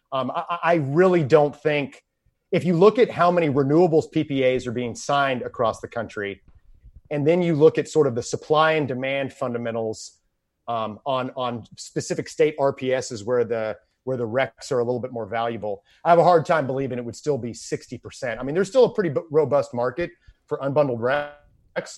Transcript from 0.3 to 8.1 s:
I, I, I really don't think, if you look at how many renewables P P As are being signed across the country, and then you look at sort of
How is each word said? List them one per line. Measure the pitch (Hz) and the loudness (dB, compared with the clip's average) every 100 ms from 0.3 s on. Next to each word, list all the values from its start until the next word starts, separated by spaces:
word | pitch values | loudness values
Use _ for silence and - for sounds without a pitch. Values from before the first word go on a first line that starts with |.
I, | 165 160 | -6 -6
I, | 175 | -2
I | 170 175 | 2 2
really | 135 151 185 180 | 2 4 4 4
don't | 135 156 147 - | 4 4 4 0
think, | 156 147 135 - _ _ _ _ _ | -2 -2 -2 -10 _ _ _ _ _
if | 175 | 0
you | 165 165 | 2 6
look | 208 220 | 6 6
at | 220 | 2
how | - 175 | 2 2
many | 180 156 | 4 2
renewables | 135 135 156 180 156 151 | 2 4 4 4 4 2
P | 160 | -2
P | 151 135 | -2 0
As | 127 127 120 | 2 0 -2
are | |
being | 117 120 110 | -6 -6 -8
signed | - 143 135 127 | -2 0 0 -2
across | 120 - 113 104 | -6 -2 -2 -2
the | 117 | -6
country, | 117 107 - 101 95 _ - _ - - - - | -8 -8 -6 -8 -8 _ -20 _ -20 -20 -20 -8
and | 147 143 | -2 2
then | 175 | 2
you | 170 147 | 2 4
look | 156 156 | 4 4
at | - | 0
sort | 160 | 2
of | 139 | 2